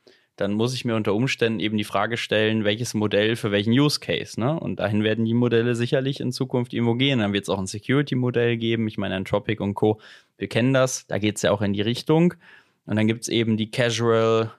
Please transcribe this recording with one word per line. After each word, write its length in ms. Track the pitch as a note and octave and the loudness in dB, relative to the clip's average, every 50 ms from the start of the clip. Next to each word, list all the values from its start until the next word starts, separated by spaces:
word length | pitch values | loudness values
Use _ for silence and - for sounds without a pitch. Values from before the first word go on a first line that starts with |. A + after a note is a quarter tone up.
| _ - - _ _ _ _ | _ -20 -20 _ _ _ _
dann 160 | - G2+ G2 G#2 | -6 -4 -2 0
muss 220 | G#2+ A2+ B2 C3 | 0 0 -2 -2
ich 100 | A#2+ - | -4 -4
mir 100 | B2 A2+ | -2 -2
unter 200 | A2 G#2 A2 F#2+ | 0 0 0 0
Umständen 440 | A2 B2+ C3+ - - A#2+ A2+ A2+ F#2+ | 0 0 -2 0 0 0 0 0 -2
eben 180 | E2+ G#2+ A2 G#2 | -2 -2 -2 -2
die 60 | G2+ | -4
Frage 320 | - - G2 G#2 A2 A#2 | -2 -2 -2 0 0 -2
stellen, 460 | A2+ - - A2 G#2+ A2 A2 A2 A2 G#2 | -6 -2 0 2 2 2 2 2 2 2
welches 320 | G#2 G#2 A#2 B2 - - | 0 0 0 -4 -4 -2
Modell 420 | G#2+ G#2 G#2 G2+ G2+ G#2+ A2 A#2+ | -2 0 2 2 2 2 2 0
für 140 | A#2 - A2 | 0 -2 0
welchen 220 | G2+ G2+ G#2 A#2 A#2 | 0 2 2 4 4
Use 260 | C3+ D3 D3 - - | 4 4 4 2 -2
Case, 400 | - - E2 - - - - - | -4 -4 -4 -4 -4 -6 -6 -2
ne? 220 | G#2+ C3+ D#3 - | -2 -2 -2 -2
Und 180 | - - F#2+ - | -4 -6 -4 -2
dahin 240 | - G2+ A2 G#2 G#2+ | -2 0 0 2 0
werden 220 | G#2+ A2 A2+ A2+ | 0 0 0 0
die 100 | A2 A2+ | 0 2
Modelle 400 | A#2+ B2 A#2+ A#2 A2+ A#2 A#2+ A#2+ | 2 2 2 2 2 2 0 0
sicherlich 460 | A2+ A#2+ A#2+ D3 C3+ C3 C#3 C3+ - | -2 -2 0 0 0 0 -2 -4 -4
in 100 | - B2+ | -6 -6
Zukunft 440 | B2 - C3+ C3 - B2 A#2+ - - | -4 -4 -6 -4 -2 -4 -4 -2 -2
irgendwo 200 | A2+ A#2+ A#2+ A#2 | 0 0 0 2
gehen. 240 | A#2+ C3+ C#3 C#3 A#2+ | 2 2 2 2 2
Dann 140 | G#2 G2+ G2+ | 0 0 0
wird's 160 | G2+ F#2+ - | -2 0 -2
auch 100 | F#2+ G2 | -2 -2
ein 80 | F#2 | -2
Security-Modell 880 | F#2+ - G#2+ - - B2+ C#3+ D3 C#3+ C#3+ B2+ B2+ B2+ A#2+ A#2+ A#2+ A#2+ A#2 A2+ | -6 -8 -10 -4 0 0 0 0 0 -2 -2 -2 0 0 0 0 0 0 0
geben. 280 | A2+ A2+ A2+ A2+ A2 | 0 -2 0 0 -2
Ich 120 | G#2+ - - | -4 -4 -4
meine, 180 | G2 F#2+ F#2+ | -6 -4 -4
Anthropic 440 | F#2+ F#2 - - G2+ - - G#2+ - | -4 -4 -2 -2 -2 0 -2 -4 -2
und 140 | G2+ G2+ G2+ | -2 -4 -2
Co., 240 | - - G#2+ G#2 - - - - - _ _ _ | 2 2 2 2 0 -4 -20 -20 -20 _ _ _
wir 100 | - G2 - | -10 -8 -4
kennen 260 | - A2+ A#2 C3 C3+ | -2 0 2 2 4
das, 340 | C3 C3 C3 - - - - | 4 2 2 0 -6 -8 -6
da 100 | - G2 | -6 -2
geht's 240 | G2+ G#2+ G2+ - - | 0 -2 -2 0 2
ja 80 | E2 | 2
auch 120 | G2+ G2+ G#2 | 2 2 0
in 100 | G2+ G2 | -2 0
die 80 | G2+ G2+ | 0 0
Richtung. 520 | A2+ A#2+ - - - D#3 D#3+ E3+ F3 - - _ - - - _ _ _ _ - | -2 -2 -4 0 2 4 4 4 2 0 -4 _ -20 -20 -20 _ _ _ _ -8
Und 80 | - G2+ | -4 0
dann 120 | G#2+ A2 G#2+ | 2 2 2
gibt's 180 | A2+ A#2+ - | 0 -2 -4
eben 300 | - - A#2 A#2 A2+ A2 | -2 0 0 2 2 0
die 160 | G#2+ A2 A2 - | 0 -2 -4 0
Casual, 800 | C3 B2 A#2+ A2+ A2 A#2 A#2 A2+ A2+ A2+ A2+ A2+ A2+ A2+ A2 - | 0 0 0 0 0 2 2 2 4 4 4 2 2 0 -2 -6